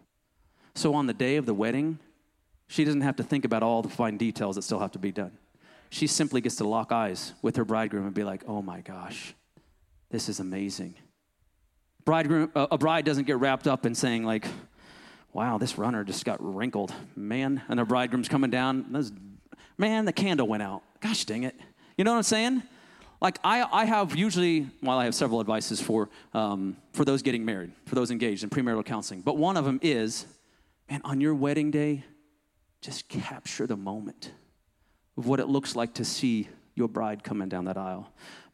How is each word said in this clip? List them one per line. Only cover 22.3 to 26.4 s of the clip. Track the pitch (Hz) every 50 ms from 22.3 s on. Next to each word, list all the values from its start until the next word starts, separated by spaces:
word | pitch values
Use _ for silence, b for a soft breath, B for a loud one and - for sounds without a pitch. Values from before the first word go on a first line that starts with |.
| 220 220 226 247 262 254 - B B B B B B B B B B B -
Like, | 185 180 - -
I, | 180 214 247 247
I | - - 196 226
have | 214 226 208 202 160 -
usually, | 156 196 220 170 180 180 175 165 160 143 131 - - -
well, | 131 127 131
I | 127
have | 117 110
several | - 151 123 113 117
advices | 110 104 110 110 104 - 113 -
for, | - - 110 110 104 B B B B B -
um, | 110